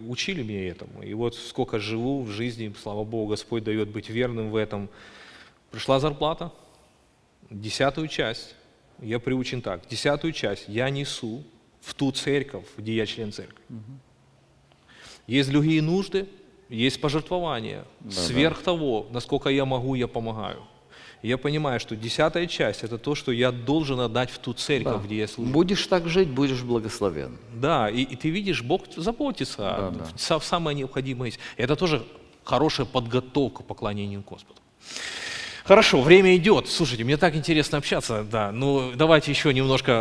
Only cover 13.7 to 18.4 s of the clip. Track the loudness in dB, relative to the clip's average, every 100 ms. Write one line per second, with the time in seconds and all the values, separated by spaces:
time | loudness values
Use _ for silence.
13.7 | -16 -16 -20 _ _ _ _ _ _ _
14.7 | _ _ -20 -20 -16 0 2 4 4 4
15.7 | 4 4 0 0 -4 -6 -12 -20 _ -10
16.7 | 0 0 0 0 -2 -2 -2 -2 -4 -6
17.7 | -10 -14 -18 -10 -4 0 2